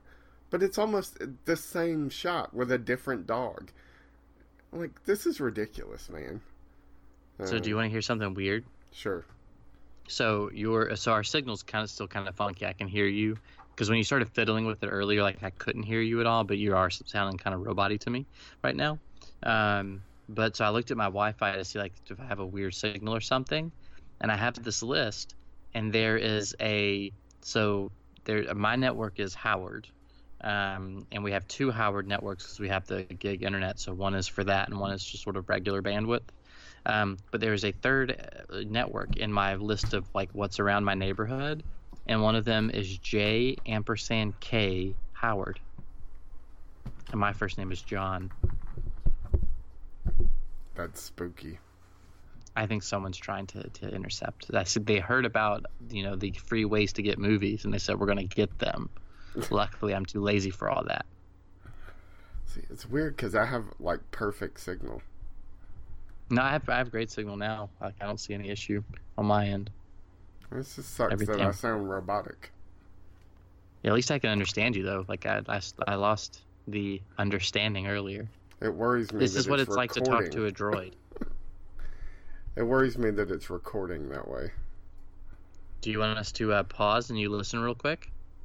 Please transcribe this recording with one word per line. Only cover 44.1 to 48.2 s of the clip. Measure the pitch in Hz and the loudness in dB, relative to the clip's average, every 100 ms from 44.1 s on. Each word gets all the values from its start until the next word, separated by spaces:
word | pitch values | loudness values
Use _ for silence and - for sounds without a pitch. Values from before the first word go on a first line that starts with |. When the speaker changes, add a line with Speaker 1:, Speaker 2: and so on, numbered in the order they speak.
| 113 107 - | 0 0 -2
Speaker 2:
K | - 113 98 92 117 101 - | 0 2 4 2 0 2 0
Howard. | - 117 101 95 - - - - - - - - - - - - - - - - | 2 2 2 -2 -4 -8 -8 -8 -6 -6 -8 -8 -8 -10 -12 -14 -12 -10 -10 -4
And | 107 | 2
my | 101 | 2
first | 101 101 - | 2 -2 -2
name | 95 | -2
is | 92 | -4
John. | - 101 95 92 | -2 -2 -2 -2